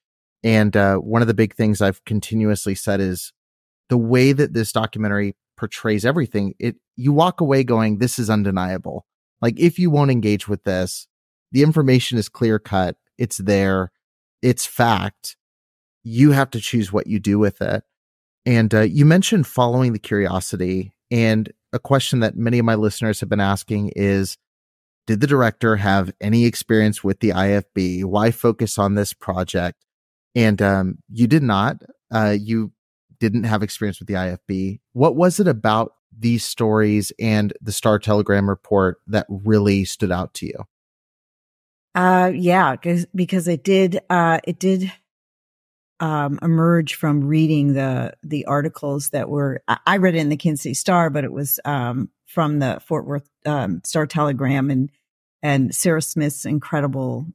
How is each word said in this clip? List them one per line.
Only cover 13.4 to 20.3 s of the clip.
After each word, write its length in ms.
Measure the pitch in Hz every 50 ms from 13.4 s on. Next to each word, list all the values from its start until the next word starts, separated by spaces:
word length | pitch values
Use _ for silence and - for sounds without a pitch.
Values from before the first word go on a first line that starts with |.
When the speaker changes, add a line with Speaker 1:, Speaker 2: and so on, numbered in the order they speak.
| 95 98 101 98 98 95 95 95 92 92 _ _ _ _ _ _ _ _ _ -
Speaker 1:
It's 220 | - 127 120 - -
fact. 720 | - - - 120 117 110 92 90 104 - _ - - - _ _ _ _ _ _ _ _ _ _ _ _ _
You 300 | - 117 113 120 139 151
have 180 | 143 135 135 131
to 100 | - 117
choose 320 | - - - 117 104 90
what 140 | 98 104 -
you 140 | - 107 104
do 180 | 101 101 101 104
with 220 | 107 98 - -
it. 240 | 98 - - 101 - _ _ _ _ _ _ _ _ _ _ _ -
And, 280 | 127 123 117 110 107 113
uh, 80 | 107
you 220 | 110 107 80 147 143
mentioned 420 | 151 160 185 190 - 233 190 127
following 460 | - - 131 123 120 120 127 131 123
the 60 | 113 104
curiosity, 960 | - - 113 101 101 90